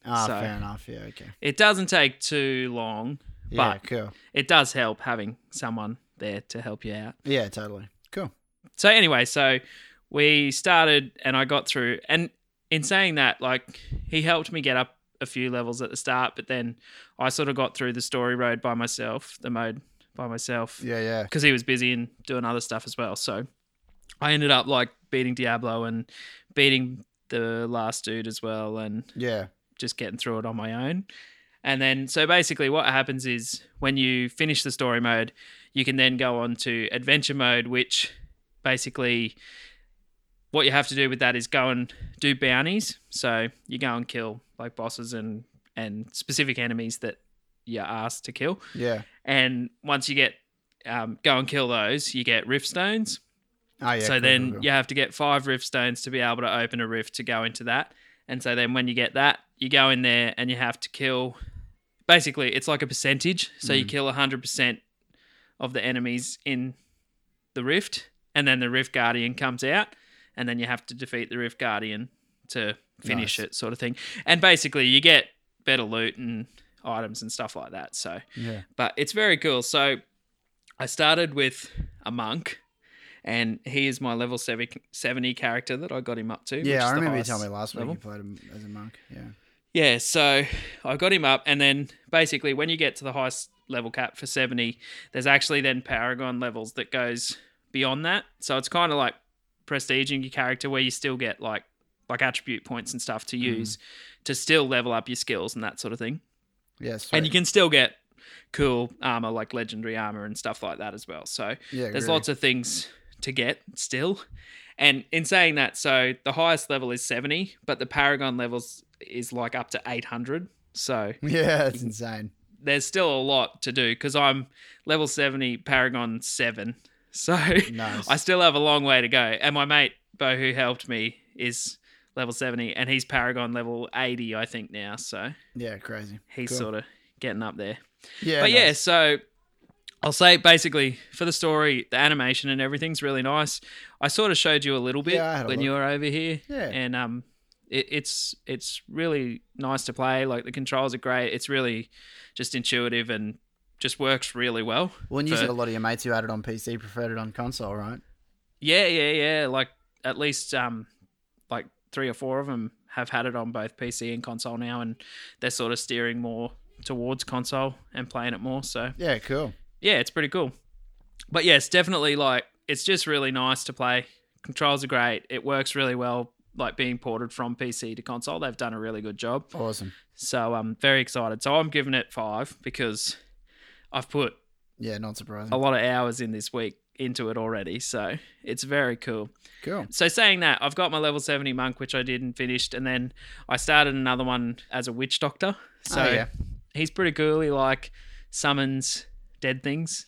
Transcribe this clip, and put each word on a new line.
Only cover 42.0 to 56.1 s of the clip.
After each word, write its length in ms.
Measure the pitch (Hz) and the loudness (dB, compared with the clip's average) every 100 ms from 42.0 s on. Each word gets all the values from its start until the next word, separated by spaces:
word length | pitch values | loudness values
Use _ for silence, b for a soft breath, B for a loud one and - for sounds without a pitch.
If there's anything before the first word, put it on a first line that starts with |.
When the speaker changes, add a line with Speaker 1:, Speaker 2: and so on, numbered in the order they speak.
| B - | B -2
Speaker 2:
do 140 | 143 | 0
bounties. 640 | 131 135 127 156 208 - - _ | 2 2 2 2 0 -2 -8 _
So 380 | - 127 113 113 - - | -4 0 0 -2 -6 -12
you 120 | 127 | -6
go 180 | 135 120 | -4 -4
and 100 | 117 | -6
kill, 340 | 123 113 117 - - | -6 -8 -10 -16 -16
like, 180 | 117 - | -14 -8
bosses 360 | 113 - 117 | -8 -8 -10
and, 320 | 117 110 110 120 _ _ | -8 -8 -10 -14 _ _
and 320 | - 110 104 110 | -10 -8 -8 -10
specific 440 | - - 131 139 123 | -10 -4 -2 -2 -2
enemies 400 | 120 117 113 - | -4 -4 -6 -8
that 200 | 92 - _ _ _ _ | -8 -10 _ _ _ _
you're 180 | - 113 | -10 -8
asked 420 | 85 113 113 - - | -6 -6 -6 -8 -12
to 60 | |
kill. 280 | - 143 190 B | -4 -4 -4 B
Speaker 1:
Yeah. 280 | - 120 110 B B | -6 -2 -2 B B
Speaker 2:
And 460 | 135 135 127 123 120 - | 0 4 4 2 -4 -6
once 260 | 147 143 131 | -2 0 2
you 60 | |
get, 200 | 139 131 - _ _ _ _ - | 2 2 2 _ _ _ _ -6
um, 320 | 117 113 107 | -4 -4 0
go 140 | 151 131 | 4 4
and 100 | 131 | 2
kill 180 | 143 123 | 0 2
those, 460 | 117 107 143 - | 2 2 0 -2
you 80 | 131 | -2
get 240 | 120 113 - | 2 2 2
rift 200 | 139 - | -2 -2
stones. 520 | 180 196 220 214 - _ _ _ _ _ _ | -2 0 0 -2 -6 _ _ _ _ _ _
Speaker 1:
Oh, 80 | 127 | 0
yeah, 60 | 117 | 2
Speaker 2:
So 120 | 107 | 2
Speaker 1:
cool, 60 | 131 | 4
Speaker 2:
then 220 | 127 131 | 6 4
Speaker 1:
cool, 80 | 127 | 2
cool. 100 | 113 | -2
Speaker 2:
you 60 | 139 | 2
have 160 | 135 123 | 2 2
to 80 | |
get 180 | 139 135 | 0 0
five 340 | - 147 143 135 | 0 2 2 2
rift 160 | 127 | -2
stones 380 | - 135 123 120 | -2 -2 0 -2
to 80 | 131 | -4